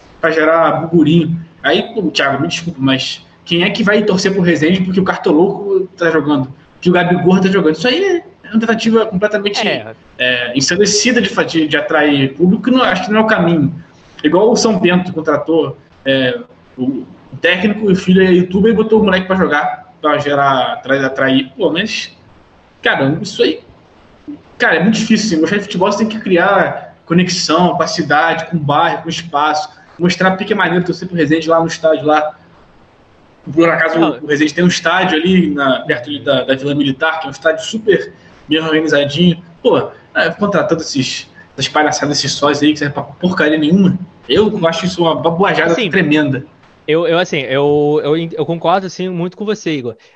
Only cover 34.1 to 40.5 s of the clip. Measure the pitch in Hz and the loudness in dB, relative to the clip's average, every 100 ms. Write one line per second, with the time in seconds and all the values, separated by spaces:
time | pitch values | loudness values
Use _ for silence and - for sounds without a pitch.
34.1 | 123 147 147 151 165 180 - 165 180 190 | -2 -2 0 0 2 0 2 0 0 0
35.1 | 156 175 185 160 143 139 123 - 151 147 | 0 2 2 2 0 0 0 -2 -6 -6
36.1 | 143 127 131 127 131 143 143 139 131 160 | -6 -2 0 0 -2 -2 -2 -2 0 -2
37.1 | 156 143 - 160 160 - 220 220 190 - | -2 -8 -4 -2 -2 -4 -4 0 0 0
38.1 | - - - - 156 160 156 160 143 143 | -14 -20 -14 -4 -4 0 0 2 0 0
39.1 | 147 175 165 - - 247 147 - - - | 2 2 2 -6 -4 0 0 0 -8 -8
40.1 | - 165 - 202 | -4 -2 -2 -2